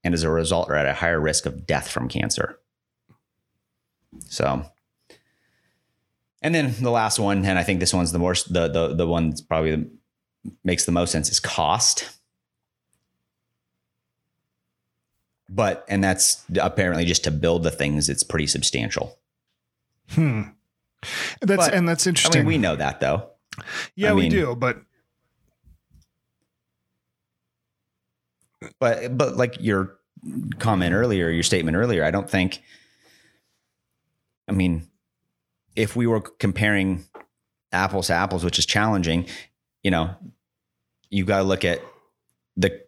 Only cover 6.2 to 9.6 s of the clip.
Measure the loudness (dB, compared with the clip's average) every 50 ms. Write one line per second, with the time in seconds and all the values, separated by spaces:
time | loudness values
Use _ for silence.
6.2 | _ _ _ _ -2 0 0 2 0 0 -2 -2 0 0 2 2 2 0 0 0
7.2 | 0 0 2 2 2 2 2 2 2 2 0 0 2 0 0 0 0 0 0 0
8.2 | 0 0 0 0 -2 -2 0 0 2 2 2 0 0 0 0 0 0 2 2 2
9.2 | 0 0 -2 -4 -6 -4 -2 0